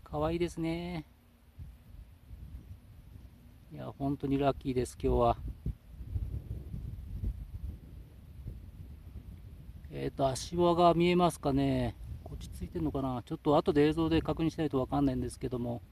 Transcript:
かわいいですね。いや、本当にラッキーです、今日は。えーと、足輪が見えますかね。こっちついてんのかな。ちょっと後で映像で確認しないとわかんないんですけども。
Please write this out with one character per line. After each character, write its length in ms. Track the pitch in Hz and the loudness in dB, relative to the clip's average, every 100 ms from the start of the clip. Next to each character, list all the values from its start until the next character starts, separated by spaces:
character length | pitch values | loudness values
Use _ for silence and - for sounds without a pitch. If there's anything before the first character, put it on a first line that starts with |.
か 160 | - 147 | -6 -2
わ 120 | 151 | 0
い 40 | 170 | 0
い 40 | |
で 100 | 170 | -2
す 100 | 170 | -2
ね。 460 | 165 165 175 175 - - _ _ - - - - - - - - - - - - - - - - - - - - - - - | -2 -2 -4 -8 -10 -20 _ _ -20 -16 -16 -16 -20 -18 -18 -20 -18 -16 -14 -14 -16 -18 -18 -20 -20 -18 -20 -20 -20 -20 -16
い 60 | 151 | -12
や、 140 | 127 - | -10 -4
本 200 | 139 143 | -2 0
当 100 | 139 | 0
に 100 | 139 | 4
ラ 160 | 139 | 4
ッ 40 | 131 | 2
キ 140 | 139 | 0
ー 20 | |
で 120 | 123 120 | 0 -2
す、 120 | - | 0
今 120 | 131 | 2
日 60 | 123 | 6
は。 180 | 120 113 - - - - - - - - - - - - - - - - - - - - - - - - - - - - - - - - - - - - - - - - - - - - - | 6 4 -2 -6 -6 -6 -12 -14 -6 -4 -4 -6 -8 -10 -8 -8 -8 -10 -10 -4 -4 -4 -8 -8 -8 -10 -14 -16 -18 -18 -18 -14 -12 -12 -14 -16 -16 -16 -16 -16 -16 -16 -16 -16 -16 -16 -10
え 220 | 147 139 | -6 -6
ー 40 | - | 0
と、 100 | 135 | 0
足 280 | 135 - 175 | 0 -4 4
輪 200 | 175 170 | 4 8
が 180 | 175 | 8
見 140 | 165 175 | 8 6
え 60 | 180 | 6
ま 160 | 175 | 4
す 80 | - | 4
か 140 | 143 | 0
ね。 420 | 135 139 131 120 - - - | 2 4 2 0 -4 -10 -10
こ 100 | - - | -10 -12
っ 20 | |
ち 120 | - | -10
つ 160 | - 180 | -10 -8
い 20 | |
て 120 | 175 | -2
ん 40 | |
の 80 | 156 | -2
か 100 | 139 | -2
な。 220 | 131 127 - | -2 -4 -6
ち 60 | |
ょ 40 | 160 | -2
っ 20 | |
と 180 | - 147 | 4 6
後 160 | 165 | 6
で 140 | 147 151 | 6 6
映 60 | |
像 160 | 156 160 | 4 2
で 120 | 160 | 2
確 220 | - 147 | 2 0
認 60 | 160 | 0
し 80 | - | 0
な 80 | 156 | 0
い 40 | |
と 100 | 135 | 0
わ 60 | 127 | 0
か 140 | 143 | 2
ん 60 | 143 | 2
な 80 | |
い 20 | 127 | 2
ん 60 | |
で 80 | 123 | -4
す 100 | - | -4
け 100 | 131 | -4
ど 80 | 123 | -2
も。 240 | 120 117 - | -2 -4 -8